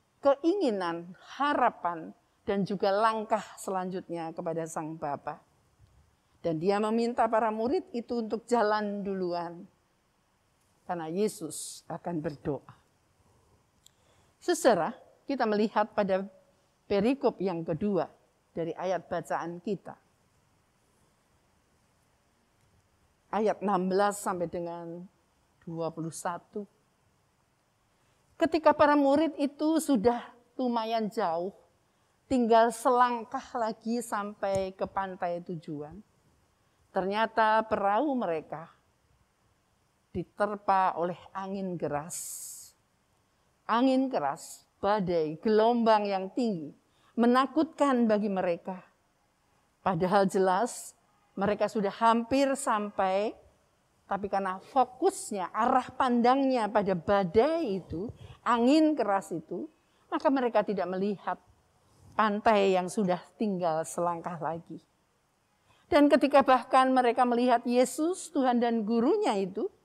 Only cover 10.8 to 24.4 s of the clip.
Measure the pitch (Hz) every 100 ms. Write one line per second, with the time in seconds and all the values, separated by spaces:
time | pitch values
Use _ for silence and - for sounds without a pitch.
10.8 | - 175 160 170 208 - 151 151 - -
11.8 | - 165 - 170 160 143 - 135 - -
12.8 | _ _ _ _ _ _ _ _ _ _
13.8 | - _ _ _ _ _ - 359 302 190
14.8 | 165 - - _ - 277 226 208 214 233
15.8 | 220 - 202 190 196 - _ _ _ _
16.8 | - 202 208 277 240 - 190 165 165 156
17.8 | 208 190 143 _ _ _ _ - 165 -
18.8 | 180 175 170 175 160 165 165 175 - 190
19.8 | - 139 _ _ _ _ _ _ _ _
20.8 | _ _ _ _ _ _ _ _ _ _
21.8 | _ _ _ _ _ _ _ _ _ _
22.8 | _ _ _ _ _ 190 214 175 208 196
23.8 | 185 185 202 202 226 185